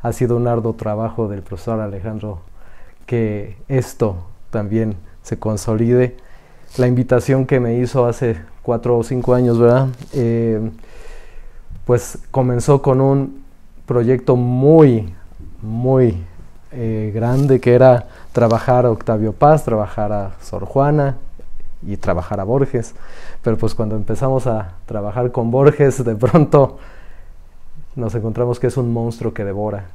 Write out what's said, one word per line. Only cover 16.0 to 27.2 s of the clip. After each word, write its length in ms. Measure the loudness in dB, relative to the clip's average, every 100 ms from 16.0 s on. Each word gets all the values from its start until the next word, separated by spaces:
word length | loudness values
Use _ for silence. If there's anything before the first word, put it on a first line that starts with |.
| 4 2 -8 -16 -18 -20 -16
eh, 400 | -8 -4 -4 -4
grande, 460 | -2 0 0 4 4
que 140 | 6
era 340 | 8 8 6 2 -16 -6
trabajar 540 | 0 2 2 2 2 4
a 60 |
Octavio 420 | 0 -2 0 -2
Paz, 320 | 4 4 4 2
trabajar 480 | -2 -2 -4 -2
a 180 | -2 -4 -10
Sor 220 | -10 -10
Juana 540 | -2 0 2 2 0 -2 -8 -8 -6 -4 -4 -6 -6
y 120 | -4
trabajar 420 | -2 -2 -2 -6
a 40 |
Borges. 520 | -2 0 0 -2 -6 -10 -10 -8 -8 -4
Pero 160 | 0 2
pues 180 | 0 0
cuando 200 | -2 -2
empezamos 520 | -2 0 0 0 0
a 280 | -2 -4 -10 -10
trabajar 460 | -8 -6 -2 -2
con 200 | 0 0
Borges, 520 | 4 4 6 2 2
de 120 | -2 0
pronto 640 | 4 4 6 4 4 0 -18 -16 -16 -14